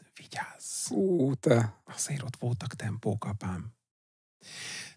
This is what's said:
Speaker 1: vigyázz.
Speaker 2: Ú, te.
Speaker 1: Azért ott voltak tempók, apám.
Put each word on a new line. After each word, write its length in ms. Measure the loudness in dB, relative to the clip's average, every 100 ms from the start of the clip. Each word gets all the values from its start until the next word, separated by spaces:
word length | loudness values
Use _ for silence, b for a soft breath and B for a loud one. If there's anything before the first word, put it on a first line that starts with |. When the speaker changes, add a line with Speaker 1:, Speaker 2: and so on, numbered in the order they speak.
| -10 -20
Speaker 1:
vigyázz. 720 | -12 -10 -10 -12 -8 -6 -2
Speaker 2:
Ú, 460 | 2 4 6 4 4
te. 460 | 6 6 6 -2
Speaker 1:
Azért 400 | -12 -6 -4 -4
ott 120 | -6 -4
voltak 380 | -2 -2 -4
tempók, 520 | -4 -4 -2 -2 -2 -2
apám. 480 | -2 -2 -4 -6 -14 _ _ _ _ _ _ B B B B B